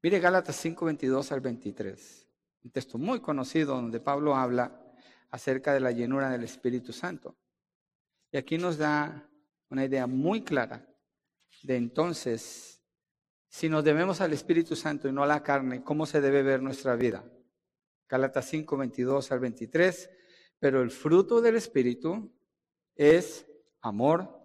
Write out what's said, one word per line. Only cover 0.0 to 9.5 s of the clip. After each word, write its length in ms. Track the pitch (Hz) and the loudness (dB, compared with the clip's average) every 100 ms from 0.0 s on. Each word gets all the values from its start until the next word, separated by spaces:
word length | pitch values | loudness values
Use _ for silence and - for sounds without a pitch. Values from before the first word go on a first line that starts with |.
Mire 200 | 170 190 | 2 4
Gálatas 340 | 175 185 175 143 | 4 4 0 -6
cinco 300 | 165 165 165 | -6 -2 -4
veintidós 440 | 147 131 131 135 | -2 0 0 -2
al 80 | 139 | -4
veintitrés, 840 | 131 117 101 95 98 98 - - _ _ _ _ | -4 -6 -10 -8 -10 -10 -20 -20 _ _ _ _
un 80 | 127 | -10
texto 260 | - - 117 | -10 -8 -6
muy 220 | 170 247 | -4 -4
conocido 560 | - 143 131 160 147 131 | -4 -4 -2 -2 0 -2
donde 240 | 117 113 | -4 -4
Pablo 340 | 143 143 151 | -2 0 2
habla 480 | 135 127 123 123 - - - - _ _ | 2 2 0 0 -4 -20 -20 -20 _ _
acerca 440 | 120 - 131 139 | -8 -2 -2 2
de 80 | 139 | 2
la 100 | 127 | 2
llenura 380 | 117 120 139 135 | 0 -2 0 -2
del 160 | 123 117 | -4 -6
Espíritu 480 | - 123 123 123 | -4 -2 -2 -6
Santo. 420 | - 180 170 - _ _ _ _ _ _ _ _ _ _ | -10 -10 -10 -16 _ _ _ _ _ _ _ _ _ _
Y 60 | 143 | -6
aquí 200 | 131 165 | -4 -2
nos 200 | 180 151 | -2 0
da 520 | 151 147 147 147 - _ _ | 0 0 -2 -8 -20 _ _